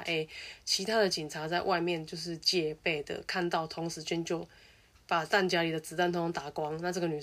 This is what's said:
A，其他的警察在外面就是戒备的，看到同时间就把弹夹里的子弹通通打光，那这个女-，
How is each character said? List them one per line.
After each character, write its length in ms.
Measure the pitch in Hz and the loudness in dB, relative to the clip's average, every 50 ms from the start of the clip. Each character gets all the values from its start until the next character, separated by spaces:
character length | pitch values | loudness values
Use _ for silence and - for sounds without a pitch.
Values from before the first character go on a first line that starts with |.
| - | -4
A， 200 | - 165 160 156 156 - - - - - - - | -2 0 0 -2 -4 -8 -12 -14 -14 -16 -10 -4
其 180 | - - - 190 | -2 -2 -2 0
他 140 | 208 220 226 | 2 4 4
的 100 | 208 190 | 4 4
警 200 | 175 - 156 151 | 4 0 -2 -4
察 180 | - 160 156 | -6 -6 -2
在 140 | 160 170 175 | 0 0 0
外 180 | - 190 185 170 | 2 2 2 2
面 280 | 170 175 175 160 160 | 2 2 0 0 -2
就 100 | - - | -6 -8
是 200 | 165 160 170 170 156 | -8 -6 -6 -8 -2
戒 360 | - - 185 180 156 156 156 - - | 0 2 2 4 2 0 -2 -2 -2
备 200 | 175 160 147 143 | -2 -2 -2 -2
的， 200 | - - - - | -6 -8 -8 -6
看 240 | - - 190 175 175 | -4 -2 0 0 2
到 160 | 170 165 160 | 2 0 0
同 240 | 160 - - 165 170 | -2 -4 -4 -4 -4
时 120 | - 160 156 | -4 -6 -4
间 220 | - 170 165 170 | -2 -2 -2 0
就 240 | - 175 165 170 - - - - - - - _ _ _ _ _ | -2 -2 -4 -4 -8 -14 -20 -20 -20 -20 -20 _ _ _ _ _
把 200 | - 175 170 156 | -2 0 0 2
弹 200 | 151 - 202 190 | 4 4 4 4
夹 160 | 180 180 170 165 | 4 4 2 2
里 80 | 165 | 2
的 80 | 160 160 | 0 -2
子 160 | 160 - 165 | -4 -4 0
弹 160 | 160 180 175 | 2 2 2
通 120 | 175 175 170 | 2 2 0
通 100 | 170 170 | 0 -2
打 160 | 165 139 147 | -2 -6 -6
光， 300 | 147 - 156 147 156 160 | -4 -4 -4 -4 -4 -4
那 100 | 170 180 | -4 -4
这 100 | 180 185 | -2 0
个 60 | 175 | 0
女-， 140 | 170 156 147 | 0 0 -2